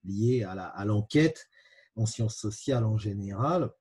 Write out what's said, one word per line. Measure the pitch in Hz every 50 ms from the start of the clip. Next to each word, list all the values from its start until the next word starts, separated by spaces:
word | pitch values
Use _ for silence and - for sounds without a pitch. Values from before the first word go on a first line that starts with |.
lié | - 92 98 101 113 120 127 123
à | 101 90 92
la, | 95 92
à | - - 98 101
l'enquête | 104 107 104 107 - - 151 156 160 156 - - _ _ - _ - _ - _ _ _
en | 113 113
sciences | 107 - - 117 110 - -
sociales | - 107 107 - - - 135 123 113
en | 110 107
général | 107 101 107 98 101 98 98 98 98 123 147 175 185 147 - - _